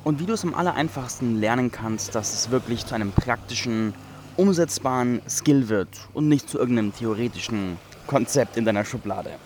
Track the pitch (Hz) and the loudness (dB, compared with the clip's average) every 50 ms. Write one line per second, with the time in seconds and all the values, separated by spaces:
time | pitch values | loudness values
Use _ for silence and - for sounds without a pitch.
0 | - 151 151 139 170 196 226 208 - 170 - - 175 180 156 - 151 160 - 139 | 2 0 0 0 0 -2 -2 0 0 -2 0 2 0 0 2 0 -2 -2 -2 -6
1 | 127 120 - - 131 120 113 110 107 107 117 127 127 120 - - 113 113 110 107 | -6 -6 -6 -2 0 0 2 2 2 2 4 2 2 0 -2 -4 -4 -4 -4 -4
2 | - - - 113 104 - - - - 113 127 123 - - 120 113 - - 131 110 | -4 -4 -4 -4 -2 -2 -2 -2 0 0 0 0 0 0 -4 -4 -4 -4 -2 -2
3 | 104 101 95 - - 123 120 - - - 123 - - 123 113 110 110 107 95 - | -2 2 0 0 2 2 -2 -2 -4 -8 -6 -4 -4 -2 0 0 0 -2 -4 -8
4 | - - - - - - - - 185 202 185 165 170 147 - - - 131 127 127 | -14 -18 -18 -18 -18 -6 2 4 4 6 6 4 2 0 0 -2 -2 0 0 2
5 | 123 123 123 110 - - - - - 151 143 139 127 107 110 101 90 - - - | 2 2 0 -2 -2 -4 -6 0 4 4 4 4 4 4 2 0 0 -2 -8 -18
6 | - - - 139 151 151 143 139 - - - 120 123 123 123 113 107 101 98 - | -18 -10 -2 0 4 4 4 4 2 -2 0 0 2 4 4 2 2 0 -2 -2
7 | 120 113 107 101 120 120 95 92 - - 117 104 98 92 87 82 - - - - | -2 -2 0 0 -2 -4 -4 -6 -6 -4 -4 -2 -2 -4 -6 -8 -12 -18 -20 -16
8 | - - 139 135 123 - - 143 117 - - 117 113 110 104 101 107 - - - | -8 0 0 0 0 2 2 2 2 2 0 0 2 2 2 2 0 -2 -6 -8
9 | - 104 95 95 - 78 80 - - | -6 -6 -6 -6 -6 -10 -12 -14 -16